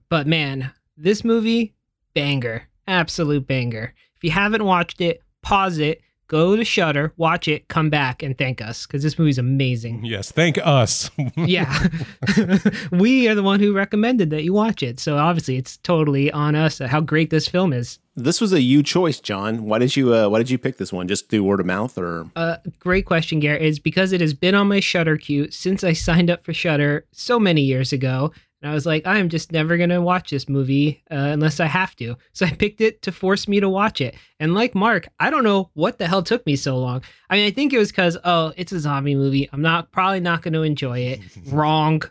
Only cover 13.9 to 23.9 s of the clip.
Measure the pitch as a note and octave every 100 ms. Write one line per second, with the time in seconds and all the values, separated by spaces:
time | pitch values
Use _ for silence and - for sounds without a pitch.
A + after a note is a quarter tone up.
13.9 | G#3+ A3 B3+ E3 D#3 D#3+ G3+ A3+ G#3 B2
14.9 | B2 - D3 D#3+ E3+ - C3 B2+ - -
15.9 | E3+ D3+ C#3 C#3+ D3 D3 D3+ D#3 - C3
16.9 | D3+ D#3 D3+ D#3 D#3 - F3+ F#3 B2 A#2+
17.9 | - _ - B2 F3 A3 F3+ B2 C#3+ C#3+
18.9 | F3 F3 C3+ - G2+ G#2 A2+ G#2+ A2 B2+
19.9 | C#3 B2+ A2+ G#2 A2 A#2+ B2+ C3+ - F#2
20.9 | F#2 F2+ G2 - A2 G2 G2 F2+ F#2 A#2+
21.9 | - F2 E2+ D#2+ - E3 E3 - - F3+
22.9 | F#3 D#3+ E3 D#3+ D#3 D3 D3 D#3 D3+ D#3+